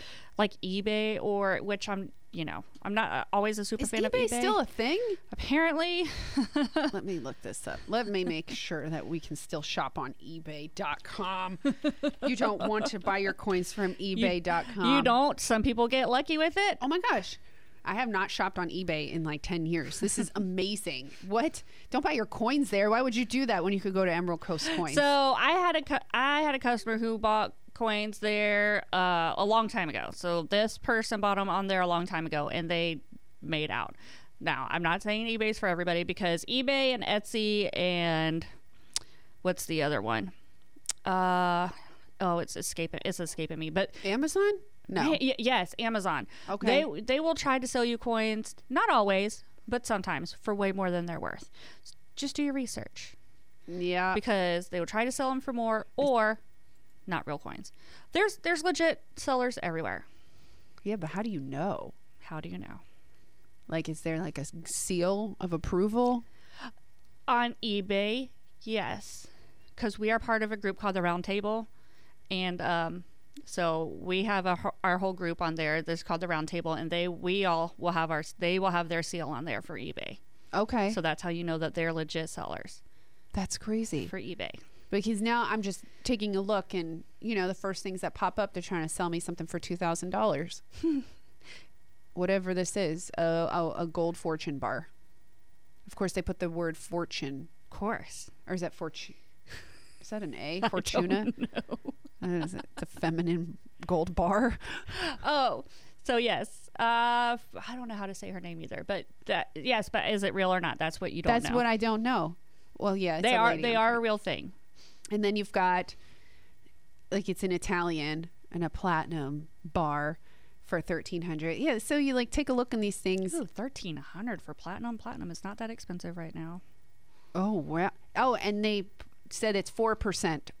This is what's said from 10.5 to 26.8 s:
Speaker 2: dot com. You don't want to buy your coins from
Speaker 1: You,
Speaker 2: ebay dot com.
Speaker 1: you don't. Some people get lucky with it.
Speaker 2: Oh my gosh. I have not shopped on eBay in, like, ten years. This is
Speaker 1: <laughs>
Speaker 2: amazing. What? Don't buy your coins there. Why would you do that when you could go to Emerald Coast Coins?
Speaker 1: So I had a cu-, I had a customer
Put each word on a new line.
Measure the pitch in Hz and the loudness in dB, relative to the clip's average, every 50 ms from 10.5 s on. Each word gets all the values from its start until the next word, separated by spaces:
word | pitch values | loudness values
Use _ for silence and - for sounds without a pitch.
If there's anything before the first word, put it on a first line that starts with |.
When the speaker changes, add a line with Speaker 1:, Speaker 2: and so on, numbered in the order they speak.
| 151 147 147 156 - | -10 -8 -10 -8 -6
Speaker 2:
dot | - 196 147 147 - - | -4 -2 -2 -2 -4 -6
com. | - - - 190 185 190 185 185 185 190 - - 277 - - - 302 - - - 294 - - - | -8 -6 -4 -2 -2 -2 -2 -2 -4 -4 0 0 0 0 2 0 0 0 0 0 -2 0 0 0
You | 277 254 | 0 2
don't | 208 254 233 208 - - | 2 2 2 2 2 2
want | 208 214 220 - | 2 2 2 2
to | - 220 208 | 0 -2 0
buy | - 202 196 202 | 0 2 2 2
your | 196 196 190 | 2 0 -2
coins | - - 214 190 180 180 - - | 0 0 2 2 2 2 0 0
from | 220 196 180 185 - | 0 0 0 0 -2
Speaker 1:
You, | 196 196 185 | -2 -2 2
Speaker 2:
ebay | 202 214 185 180 175 170 | 4 4 4 4 2 2
dot | 175 170 170 - - 233 | 2 2 2 0 -2 -2
com. | 196 185 240 269 | 2 4 6 6
Speaker 1:
you | 277 233 | 8 8
don't. | 254 233 247 277 294 - - | 8 8 8 6 4 2 0
Some | - - 233 220 208 | 2 4 4 6 6
people | 269 226 226 233 233 | 4 4 4 4 4
get | 254 262 254 220 | 6 4 4 6
lucky | 247 262 285 - 320 311 | 4 4 4 2 2 4
with | 311 339 - | 4 4 4
it. | 381 403 403 320 - | 4 4 4 4 2
Speaker 2:
Oh | 247 269 | 2 2
my | 320 359 403 480 | 2 2 4 4
gosh. | - 330 - - - - - - - - - - - - - - | 2 2 0 -2 -8 -12 -12 -14 -14 -14 -14 -14 -14 -8 -4 -2
I | 185 | 0
have | 226 254 233 | 0 0 2
not | 208 185 196 - - | 2 2 2 2 0
shopped | - 196 190 - 190 | 0 0 0 0 0
on | 180 165 | -2 -2
eBay | - 180 185 175 160 156 147 - - | -2 -2 0 0 0 0 0 -2 -2
in, | 165 160 | -2 0
like, | 156 151 147 - | 0 -2 -2 -2
ten | - 185 170 160 | -2 0 0 2
years. | 160 170 165 151 - - - | 2 2 0 0 -2 -2 -2
This | 220 208 - 247 | 0 0 2 0
is | 226 - - | -2 -2 -2
Speaker 1:
<laughs> | |
Speaker 2:
amazing. | 220 202 185 185 190 185 196 214 202 - 175 143 127 131 143 - - - 185 | -2 -2 0 0 0 0 0 -2 -2 -4 -4 -6 -6 -8 -10 -10 -10 -4 0
What? | 202 233 262 320 - - - - - - - - | 2 2 2 2 0 -4 -8 -12 -12 -12 -6 -2
Don't | - 254 - | 0 2 2
buy | - 302 | 2 2
your | 240 214 | 2 0
coins | 214 - - 226 233 277 294 277 185 | -2 -2 0 2 2 4 4 4 4
there. | 202 196 202 208 | 4 4 6 6
Why | 220 240 | 6 6
would | 262 262 214 | 4 4 2
you | 233 247 | 2 0
do | - 233 262 269 | 2 2 2 2
that | 233 214 175 165 | 4 4 4 4
when | 190 202 | 2 2
you | 190 | 2
could | 190 196 185 | 0 2 2
go | 190 190 | 4 4
to | 180 165 | 4 4
Emerald | 170 180 175 170 156 | 2 2 2 0 -2
Coast | - - 190 151 - 320 320 | -2 -2 -2 -2 0 0 0
Coins? | - 339 320 - | 0 0 4 4
Speaker 1:
So | 294 285 285 285 277 277 269 - - | 6 6 8 6 6 6 6 6 6
I | 226 277 330 | 6 6 6
had | 370 359 349 320 | 6 4 4 4
a | 311 - | 2 2
cu-, | - 294 - - - - | 0 0 0 0 0 2
I | 233 254 277 285 294 311 | 2 4 4 4 4 4
had | 302 269 | 4 2
a | 262 | 2
customer | - 247 240 220 | 2 2 2 2